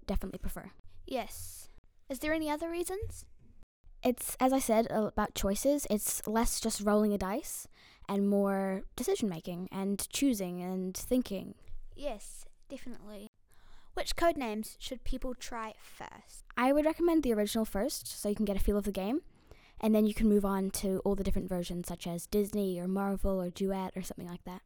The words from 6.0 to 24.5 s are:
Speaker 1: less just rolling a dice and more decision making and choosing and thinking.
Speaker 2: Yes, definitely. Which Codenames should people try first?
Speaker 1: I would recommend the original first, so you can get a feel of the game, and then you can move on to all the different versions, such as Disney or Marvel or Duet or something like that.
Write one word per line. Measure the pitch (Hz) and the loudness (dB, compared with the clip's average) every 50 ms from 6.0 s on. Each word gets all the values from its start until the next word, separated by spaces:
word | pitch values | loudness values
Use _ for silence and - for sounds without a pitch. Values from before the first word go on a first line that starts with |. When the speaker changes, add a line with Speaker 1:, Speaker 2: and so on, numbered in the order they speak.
| - - - - - - | 0 -2 -4 -4 -4 -2
Speaker 1:
less | 214 226 240 - - - | 0 2 2 2 0 0
just | - 226 - - | -2 -2 -2 0
rolling | 202 214 208 214 214 214 202 | 2 4 4 6 6 4 2
a | 196 | 2
dice | 196 185 202 285 370 - - - - - - - - - - - - - | 0 -2 -2 -4 -4 -6 -10 -10 -12 -14 -18 -20 -20 -20 -20 -16 -6 -2
and | 202 202 202 202 | 0 2 4 4
more | 202 202 202 196 196 190 196 190 190 196 - - - | 4 4 4 4 2 2 0 0 -2 -4 -6 -8 -8
decision | - 247 - 392 - 240 202 | -6 -2 0 0 0 0 -2
making | 170 160 - 185 175 175 185 185 | -2 -4 -6 -8 -8 -8 -8 -8
and | - 190 196 202 202 - - - | -6 -4 -2 -2 -2 -2 -4 -6
choosing | - - 277 277 240 202 190 175 180 180 | -2 0 2 2 2 2 -2 -4 -4 -4
and | 180 180 185 185 185 185 185 | -4 -4 -4 -4 -4 -4 -6
thinking. | - - - 247 254 240 - 202 185 - - - - - - - - - - - | -6 -4 0 0 0 0 0 -4 -6 -8 -10 -14 -16 -12 -10 -10 -10 -10 -10 -12
Speaker 2:
Yes, | - 277 285 226 202 - - - - - - - - - - | -10 -8 -8 -8 -8 -10 -14 -16 -16 -16 -18 -20 -20 -16 -14
definitely. | 277 254 - 247 226 - 185 202 214 196 208 220 - _ _ _ - - - - - - - - - | -14 -10 -10 -10 -10 -10 -12 -14 -14 -14 -16 -18 -20 _ _ _ -20 -20 -20 -18 -18 -18 -18 -8 -4
Which | - - - - | -4 -2 -2 2
Codenames | - 339 339 330 302 254 226 208 214 220 - - - | 4 4 4 4 4 0 -2 -2 -4 -4 -6 -10 -10
should | - - 254 226 - | -10 -8 -8 -4 0
people | - 254 254 - 262 247 | 0 0 0 0 -4 -4
try | 247 - - 254 226 220 220 - - | -6 -8 -8 -8 -8 -8 -8 -10 -14
first? | - - - - - - - 208 - - - - - - - | -18 -20 -16 -14 -14 -14 -14 -16 -20 -20 -20 -20 -18 -6 0
Speaker 1:
I | - 247 262 | 4 6 6
would | 277 302 294 | 6 6 6
recommend | 311 320 - 339 349 330 320 277 | 4 2 4 4 4 6 6 4
the | 247 226 | 4 4
original | 208 208 208 - 226 220 | 4 2 2 2 0 0
first, | - - 196 214 302 - - - - | 0 0 0 0 0 -2 -4 -8 -10
so | - - - 208 | -10 -4 -2 -2
you | 208 | 0
can | - 214 | 2 2
get | 196 196 190 | 2 4 4
a | |
feel | - - 202 208 | 4 4 4 4
of | 202 | 2
the | 208 | 0
game, | 190 190 185 202 254 339 - - - _ _ - - - - - - - | -2 -2 -2 0 -2 -2 -2 -6 -14 _ _ -20 -20 -20 -20 -20 -10 -2
and | - 220 214 | 2 4 6
then | 214 214 | 6 6
you | 208 202 | 4 4
can | - 220 214 | 4 4 6
move | 208 208 196 | 6 6 4
on | 196 196 190 196 190 | 4 2 0 0 -2
to | - - - 196 190 185 - | -2 -2 -2 0 0 0 2
all | 202 202 | 0 0
the | 196 190 | 2 2
different | 196 190 196 180 185 | 2 2 2 2 0
versions, | 185 180 175 - 175 175 175 - | -2 -4 -4 -4 -6 -6 -6 -6
such | 175 170 - | -8 -8 -6
as | 180 170 175 - - | -6 -6 -6 -6 0
Disney | - 208 202 202 208 208 202 190 180 175 | 2 2 2 2 0 0 0 0 0 -2
or | 175 185 | -2 -2
Marvel | 190 196 196 196 196 190 - 196 190 190 | 0 0 0 0 0 2 2 2 2 2
or | 180 180 | -2 -4
Duet | 180 - 196 190 196 190 190 190 - | -2 -2 -2 0 0 -2 -4 -4 -6
or | 185 180 | -8 -8
something | - - - 185 175 | -8 -10 -10 -10 -10
like | 175 180 - | -12 -12 -12
that. | 180 | -12